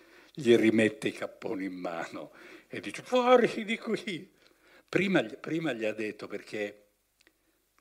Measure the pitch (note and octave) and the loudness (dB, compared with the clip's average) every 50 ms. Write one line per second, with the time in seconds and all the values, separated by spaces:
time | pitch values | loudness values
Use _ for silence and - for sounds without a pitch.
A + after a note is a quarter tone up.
0 | _ _ - - - - _ - C#3 A#2 A#2+ A2 G#2+ A2+ G#2+ A2 A2 G#2+ - - | _ _ -20 -20 -20 -18 _ 0 4 6 6 8 8 6 6 6 4 2 2 -2
1 | - G#2+ - - G#2 - - - - F#2+ F#2+ F#2+ F#2+ F#2+ F2+ F2+ F2+ F2+ E2+ E2 | -6 -6 -6 -6 -8 -12 -10 -10 -8 -8 -6 -6 -6 -8 -8 -8 -8 -8 -8 -8
2 | D#2+ - - F2 D2+ - - - - - - - - _ - A2 F2+ - - - | -8 -10 -10 -12 -14 -14 -18 -20 -20 -20 -20 -20 -18 _ -12 -10 -10 -10 -10 -12
3 | - - B3+ B3+ A#3+ B3 B3+ B3 A3+ - - A3+ A3 G3 A3+ - - A3+ G#3 - | -6 -2 0 2 6 6 6 6 6 4 0 -4 -6 -6 -6 -6 -4 -4 -4 -4
4 | - A3 F#3 D3+ F#3+ - _ _ _ _ _ _ _ _ - - _ _ - D#3 | -4 -6 -8 -8 -10 -14 _ _ _ _ _ _ _ _ -20 -20 _ _ 0 0
5 | F#3+ G3+ F#3+ D3+ A#2 - - - - - D#3 D#3+ D#3+ D3+ A#2+ A2 A2 G#2+ G#2+ A2+ | 2 2 2 2 2 0 -4 -12 -8 -6 -4 -4 -4 -4 -4 -2 -2 -4 -2 -4
6 | A2 G#2+ G2 - G#2 F#2 G2+ G2 - - - G#2+ G#2 G2+ - - _ _ _ _ | -6 -6 -8 -8 -10 -10 -10 -10 -10 -8 -6 -6 -6 -6 -8 -12 _ _ _ _
7 | _ _ _ _ _ _ _ _ _ _ _ _ _ _ _ _ | _ _ _ _ _ _ _ _ _ _ _ _ _ _ _ _